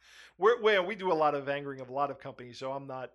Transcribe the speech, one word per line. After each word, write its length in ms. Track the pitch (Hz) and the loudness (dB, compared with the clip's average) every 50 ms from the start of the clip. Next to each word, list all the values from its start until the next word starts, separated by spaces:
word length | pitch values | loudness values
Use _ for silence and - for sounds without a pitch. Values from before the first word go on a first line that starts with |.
| _ - - - - - _ - | _ -20 -20 -20 -20 -20 _ 2
We're, 220 | 175 220 240 233 214 | 4 4 4 6 4
well, 220 | 220 214 190 180 | 4 4 4 2
we 80 | 185 220 | 0 -2
do 160 | 190 190 185 | -4 0 0
a 40 | 170 | 2
lot 200 | 156 156 147 143 | 4 4 4 4
of 140 | 143 135 135 | 2 0 -2
angering 320 | 139 143 143 139 135 131 | -4 -4 -4 -6 -8 -10
of 80 | 127 120 | -10 -6
a 40 | 127 | -2
lot 180 | 139 143 139 131 | -2 -2 -2 -2
of 80 | - | -6
companies, 380 | - 139 120 - 123 123 117 - | -12 -14 -14 -14 -14 -14 -12 -10
so 120 | 131 131 | -8 -8
I'm 160 | 135 139 139 | -6 -8 -8
not, 240 | 135 131 131 127 120 _ | -10 -10 -10 -12 -12 _